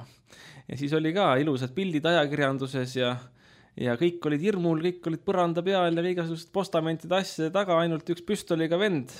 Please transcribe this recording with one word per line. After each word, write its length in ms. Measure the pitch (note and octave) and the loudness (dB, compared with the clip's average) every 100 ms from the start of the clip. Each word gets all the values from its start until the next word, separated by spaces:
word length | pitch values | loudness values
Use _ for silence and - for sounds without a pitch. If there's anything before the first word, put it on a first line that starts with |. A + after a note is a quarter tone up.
| - - _ - - - - | -14 -20 _ -20 -20 -20 -12
Ja 100 | B2+ | -6
siis 160 | C#3+ | 0
oli 200 | D#3 D#3 | 0 2
ka 180 | F3+ F#3 C3 | 2 4 4
ilusad 340 | D#3 C3 B2+ | 2 0 -2
pildid 320 | B2+ F#3+ D3+ D#3 | -4 -2 0 2
ajakirjanduses 880 | E3+ D3 D3 C#3 C3+ C3 C3+ B2+ B2+ | 2 2 0 0 0 -4 -4 -4 0
ja, 180 | B2 B2+ - _ _ - _ - | 0 -2 -8 _ _ -20 _ -6
ja 160 | B2 A#2+ | -2 2
kõik 300 | F3 F3 D3+ | 0 0 -2
olid 160 | D3 | 0
hirmul, 380 | F#3+ G3 E3+ D#3+ | 0 0 2 2
kõik 220 | F3 F3+ E3+ | 0 -2 -4
olid 140 | D#3+ | -4
põranda 400 | - F#3+ F3 E3 | -2 2 2 2
peal 320 | F3 G3 F3 E3 | 0 2 2 2
ja 80 | |
igasugused 460 | F3 F3 E3 E3 - | 0 0 -2 -6 -6
postamentide 640 | G3 F#3 E3 D#3+ E3 D#3+ F#3 | -4 0 0 0 -2 0 -2
asjade 380 | F#3 - D#3+ | -2 -2 -2
taga, 240 | F#3 G3 E3 | 0 2 2
ainult 300 | E3+ D#3+ - | 2 0 -4
üks 140 | E3+ | -6
püstoliga 520 | - G#3 - E3 D#3+ E3+ | -4 -4 -2 0 0 2
vend 380 | G#3 D#3+ B2 - | 2 0 -4 -12